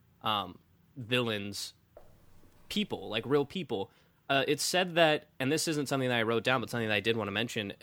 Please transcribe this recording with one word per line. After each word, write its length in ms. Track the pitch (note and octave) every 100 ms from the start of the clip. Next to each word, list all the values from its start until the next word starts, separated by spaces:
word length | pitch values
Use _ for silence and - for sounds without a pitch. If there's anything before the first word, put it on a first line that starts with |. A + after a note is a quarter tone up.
| _ _
um, 380 | A2+ G#2 F2+ - _ _ _ C3+
villains 760 | G#2+ B2+ A#2 G#2+ G2+ G2 - - _ - - - - - - - -
people, 400 | G#3 G#3 F#2+ G2
like, 160 | A2 A#2+
real 200 | C#3+ C3+
people. 440 | F#3+ D3+ G2+ F#2+ _ _ _ -
Uh, 140 | C#3 C3
it's 160 | D3+
said 320 | - F3+ F#3 E3
that, 340 | D#3+ D3+ - -
and 120 | C3
this 160 | D#3 E3+
isn't 200 | D3 C3+
something 220 | C#3 B2+
that 100 | A#2+
I 40 |
wrote 200 | A2 A#2
down, 160 | B2 C3
but 80 | G#2
something 180 | A#2+ A2
that 60 |
I 60 | G#2
did 180 | A2+ A2
wanna 140 | G2+
mention, 420 | G2+ C3 A#2 G2+ -